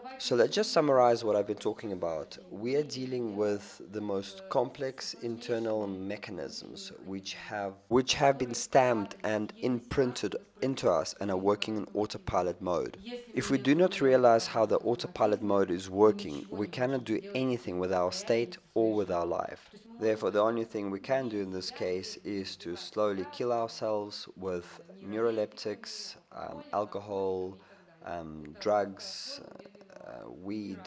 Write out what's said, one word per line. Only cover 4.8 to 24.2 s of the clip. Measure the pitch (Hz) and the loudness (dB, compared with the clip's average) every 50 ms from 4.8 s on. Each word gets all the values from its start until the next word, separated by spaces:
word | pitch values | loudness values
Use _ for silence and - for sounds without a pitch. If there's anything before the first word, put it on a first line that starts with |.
| 143 131 127 - - - - - - | -8 -8 -6 -8 -10 -12 -10 -8 -6
internal | 117 117 113 - - 120 113 113 113 110 107 104 | -6 -6 -6 -4 -4 -2 -2 0 0 0 0 0
mechanisms | 98 98 92 95 95 101 101 - - 92 87 73 65 - - - - 58 - - - - - - | -2 -4 -6 -6 -6 -6 -8 -8 -10 -8 -8 -8 -8 -8 -12 -14 -14 -14 -14 -14 -14 -16 -16 -12
which | 92 95 98 95 - - | -10 -8 -8 -8 -10 -12
have, | - - - 113 104 101 98 95 - _ _ | -12 -10 -8 -6 -4 -4 -4 -6 -8 _ _
which | 113 127 131 - - | 4 4 4 4 2
have | - 143 139 135 | 4 4 4 4
been | 135 131 120 117 | 4 0 -4 -4
stamped | - - - - 143 127 127 120 110 98 98 - - - | -6 -6 4 4 6 6 6 4 2 0 -4 -6 -6 -2
and | 104 107 107 107 107 - - | -2 0 0 -2 -4 -8 -4
imprinted | 113 127 127 120 120 - - - 135 127 123 - - 98 - - - - _ - | -2 0 0 0 -2 -2 0 2 2 2 0 -2 -4 -4 -4 -4 -8 -10 _ -2
into | - 131 135 123 - 117 | -2 -2 -2 2 2 4
us | 90 80 78 - - - | 4 4 2 -2 -4 -6
and | 98 101 | -4 -2
are | 95 | 0
working | 92 95 101 104 104 - - 110 | 2 4 4 4 4 2 -2 -2
in | 107 98 - - | -4 -4 -4 -2
autopilot | 104 104 104 - 101 - - - 95 90 90 87 - | -2 -2 -2 -4 -6 -6 0 0 2 2 2 -2 -2
mode. | 98 92 90 78 65 58 - - 196 233 240 - - - - | -2 0 0 2 0 -2 -6 -12 -12 -12 -12 -12 -12 -4 -4
If | 127 123 - | -4 0 2
we | 135 131 | 0 2
do | 127 131 143 | 4 4 6
not | 160 180 185 190 - | 6 6 4 4 4
realize | 147 135 127 131 127 120 113 117 - - | 4 6 6 8 10 8 8 8 4 2
how | - 117 110 | 2 2 4
the | 104 104 - | 4 4 2
autopilot | - 104 120 - - 101 - - 113 107 104 95 | 4 2 0 0 -2 -8 0 2 4 4 4 2
mode | 107 101 101 101 98 92 | 2 2 4 4 4 4
is | 87 92 92 95 | 2 -2 -2 -4
working, | 92 98 107 110 101 101 101 87 73 71 - - | 4 8 8 8 8 6 -2 -6 -8 -8 -8 -8
we | - 95 104 | -4 -4 -4
cannot | 98 - - 127 131 139 131 120 | -4 -2 -2 0 0 0 -2 -2
do | 110 110 - - - - | 0 -2 -2 -2 -4 -4
anything | 131 131 131 123 117 - 107 90 90 | -2 0 0 0 -2 -2 -4 -2 -2
with | 92 92 95 | 0 0 2
our | 90 90 90 | 2 2 2
state | 90 - - - 117 117 117 - - - - _ _ | 0 -4 0 0 2 2 2 -2 -6 -14 -18 _ _
or | 113 113 113 107 | 2 2 4 2
with | 104 98 90 90 | 0 0 0 0
our | 87 85 | 0 0
life. | 85 85 85 - - - - - - - - - - - - | 0 -2 -2 -4 -6 -8 -12 -16 -20 -20 -20 -20 -20 -10 -2
Therefore, | 110 110 110 107 110 98 95 | 0 2 2 2 0 2 4
the | 104 104 | 6 4
only | 113 117 117 113 | 4 4 0 -2
thing | 113 - 110 101 98 | -2 -4 -4 -4 -4
we | 95 95 | -4 -6
can | - - 135 135 131 120 | -2 -2 0 0 0 -2
do | 107 104 | -2 -4
in | 98 95 92 | -4 -4 -4
this | 92 90 - | -6 -6 -6
case | - - 107 92 90 92 98 - - - - | -6 -4 -2 -2 -2 -2 -4 -8 -12 -10 -8
is | - 104 98 95 - - | -6 -6 -6 -6 -6 -10
to | - - 87 87 | -10 -10 -10 -8
slowly | - - - - 107 107 104 101 95 92 95 | -8 -10 -8 -2 0 0 0 0 -2 -4 -8
kill | - - 127 120 120 | -6 -4 -2 0 0
ourselves | 117 113 113 - - 117 110 107 104 104 104 101 - | 0 -2 -4 -4 -6 -4 -2 -2 -2 -4 -6 -10 -12